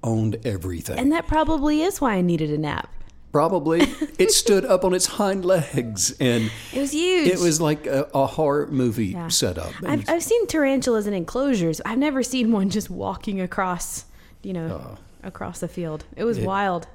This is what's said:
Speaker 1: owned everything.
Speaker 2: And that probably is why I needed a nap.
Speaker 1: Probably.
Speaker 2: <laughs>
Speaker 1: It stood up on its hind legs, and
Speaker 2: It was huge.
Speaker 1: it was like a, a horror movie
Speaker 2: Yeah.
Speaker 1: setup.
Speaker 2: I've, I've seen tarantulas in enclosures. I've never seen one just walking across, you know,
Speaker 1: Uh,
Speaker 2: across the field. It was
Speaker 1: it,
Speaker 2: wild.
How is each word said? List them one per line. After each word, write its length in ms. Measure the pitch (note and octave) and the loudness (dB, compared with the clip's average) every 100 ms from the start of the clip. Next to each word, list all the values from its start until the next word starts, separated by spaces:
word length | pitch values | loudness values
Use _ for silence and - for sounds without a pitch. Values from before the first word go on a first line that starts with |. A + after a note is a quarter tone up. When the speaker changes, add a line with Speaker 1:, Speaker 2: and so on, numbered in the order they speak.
Speaker 1:
owned 340 | A2+ A2+ A2 A2 B2+ | 0 2 2 0 -4
everything. 520 | F#2+ F#2 E2+ - - | -4 -4 -6 -6 0
Speaker 2:
And 120 | C4 | 2
that 160 | E4 E4 | 2 2
probably 540 | D#4 D#4 D#4+ D4 D4+ | 2 2 2 2 2
is 180 | E4+ G4+ | 0 0
why 140 | C4+ | 0
I 80 | G3 | 2
needed 280 | F3+ E3+ D#3 | 2 2 0
a 80 | D3+ | -2
nap. 320 | D3+ - - - - - - | -2 -4 -6 -10 -12 -16 -2
Speaker 1:
Probably. 480 | D3 D#3+ F#3 D3+ E3 | 2 4 2 2 0
Speaker 2:
<laughs> 360 | - - D4+ - | 0 -6 -8 2
Speaker 1:
It 140 | F#3 | 4
stood 320 | - - G3+ | 4 4 2
up 220 | B3 F#3 F#3 | 4 2 4
on 80 | |
its 140 | F3+ - | 0 -2
hind 360 | - G3+ G3 | 0 0 0
legs, 720 | F3+ F#3 D3 C#3 A#2+ G#2 - - | 2 2 2 -2 -2 -2 -4 0
and 300 | C3 A#2+ A2 A2 - | 2 2 0 -4 -8
Speaker 2:
It 80 | B3+ | -4
was 120 | C#4 | -2
huge. 340 | D4+ F4+ F#4 C#4+ | 0 2 4 4
Speaker 1:
it 120 | C#4 | 4
was 200 | F3 D3+ | 2 2
like 280 | D#3+ D3+ - | 2 0 0
a, 200 | C3+ D3 | -2 0
a 120 | C#3 C#3 | 0 0
horror 420 | - D#3 C#3+ C#3+ | 2 2 2 0
movie 400 | C#3 B2 A2 A#2 | 0 0 2 -2
Speaker 2:
Yeah. 200 | F3+ E3 | -2 -2
Speaker 1:
setup. 460 | E3+ A2 F2 D#2+ - - | 0 0 -2 -8 -8 -2
Speaker 2:
I've, 220 | C#4 G3+ | -2 0
I've 160 | E4+ | -2
seen 240 | E4 A#4 G#4 | 2 2 2
tarantulas 600 | D#4+ C#4 C4+ B3 A3+ G#3 | 2 2 2 2 0 0
in 60 | |
enclosures. 680 | G3+ D#3+ A#3+ C#4 A#3 E3 D#3 | -4 -4 -2 0 2 2 -2
I've 140 | - A#3 | -2 0
never 240 | D4 C4 | 2 2
seen 300 | A#3+ C4 A3+ | 0 0 2
one 160 | A3 F#3+ | 2 2
just 200 | G#3 - | 0 -4
walking 520 | F#3 F#3+ F#3 - G3 | -6 -6 -6 -6 -4
across, 640 | F3+ - F#3+ F3 - - - - - - | -4 -2 -2 -2 -6 -10 -14 -20 -20 -16
you 100 | G3 | -8
know, 140 | F3+ E3 E2+ | -6 -6 -8
Speaker 1:
Uh, 180 | B1 G#2 - - - | -10 -16 -20 -16 -16
Speaker 2:
across 320 | - F#3 E3+ | -12 -12 -8
the 80 | F3 | -8
field. 380 | - E3+ D#3 - - | -6 -8 -8 -12 -4
It 80 | |
was 140 | A3+ A3 | -2 0
Speaker 1:
it, 80 | F#3 | -2
Speaker 2:
wild. 420 | G3 G3+ F3 E3 | 0 0 -2 -6